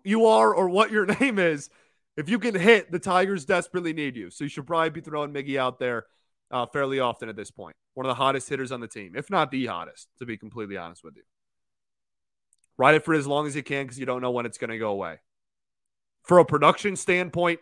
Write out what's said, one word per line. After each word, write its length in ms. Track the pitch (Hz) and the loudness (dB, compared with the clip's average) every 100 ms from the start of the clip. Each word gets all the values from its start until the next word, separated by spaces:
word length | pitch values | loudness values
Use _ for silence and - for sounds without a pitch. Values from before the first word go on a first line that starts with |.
| 196 | -2
you 220 | 220 226 | 4 6
are 260 | 220 220 | 6 6
or 160 | 196 180 | 4 2
what 220 | 185 220 | 2 2
your 140 | 214 190 | 2 0
<laughs> 140 | - | 2
name 200 | 269 202 | 0 2
is. 300 | 170 147 - _ _ _ _ - | 2 0 -6 _ _ _ _ -8
If 140 | 151 | -2
you 100 | 226 | -2
can 160 | 233 190 | 0 2
hit, 340 | 196 220 - | 6 6 4
the 100 | 170 | -6
Tigers 440 | 196 180 190 190 | 0 2 2 -2
desperately 480 | 135 180 165 185 165 | 0 0 0 -4 -4
need 240 | 156 143 120 | -4 -4 -6
you. 140 | 90 | -12
So 160 | - 143 | -8 -8
you 40 | |
should 160 | - 131 | -8 -4
probably 260 | 165 160 | 0 0
be 100 | 160 | -2
throwing 320 | 156 151 147 | -8 -6 -6
Miggy 240 | 143 143 135 | -6 -4 -2
out 200 | 127 127 | -2 -2
there, 280 | 127 117 - _ _ _ _ | -4 -4 -8 _ _ _ _
uh, 140 | 127 120 | -6 -4
fairly 360 | 147 135 135 | -4 -2 -2
often 260 | 123 110 113 | -2 -4 -10
at 80 | 104 | -12
this 160 | 101 | -14
point. 240 | - 85 - _ 131 | -16 -20 -20 _ -8
One 100 | 131 | -4
of 40 | |
the 60 | 123 | 0
hottest 320 | 135 135 - | 0 0 -4
hitters 240 | 135 127 | -8 -6
on 80 | 127 | -10
the 80 | 117 | -12
team, 260 | 113 95 107 | -14 -14 -12
if 120 | 147 | -4
not 220 | 190 139 | -2 0
the 140 | 131 120 | -2 -4
hottest, 420 | 87 80 - - - | -6 -10 -16 -20 -16
to 60 | 120 | -12
be 120 | 107 | -12
completely 400 | 110 117 101 95 | -12 -12 -10 -10
honest 260 | 85 87 | -12 -16
with 140 | 80 - | -20 -20
you. 60 | _ _ _ _ _ _ _ _ _ _ _ _ _ _ _ - | _ _ _ _ _ _ _ _ _ _ _ _ _ _ _ 2
Ride 180 | 131 156 | 6 6
it 80 | |
for 100 | 165 | 4
as 140 | 156 139 | 0 0
long 180 | 143 151 | -2 -2
as 120 | 143 | -6
you 60 | |
can, 240 | 131 139 131 | -6 -6 -6
'cause 120 | 127 | -8
you 60 | 127 | -6
don't 160 | 123 | -4
know 100 | 127 | -2
when 140 | 123 117 | -4 -6
it's 120 | - | -8
gonna 220 | 117 113 | -8 -6
go 120 | 110 | -4
away. 280 | 98 85 78 _ _ _ _ _ _ _ _ _ _ | -4 -6 -12 _ _ _ _ _ _ _ _ _ _
For 160 | - 180 | 6 6
a 60 | 160 | 6
production 500 | 147 147 - 202 185 | 6 4 4 0 -4
standpoint 640 | - 180 180 165 175 170 | 0 0 0 0 0 0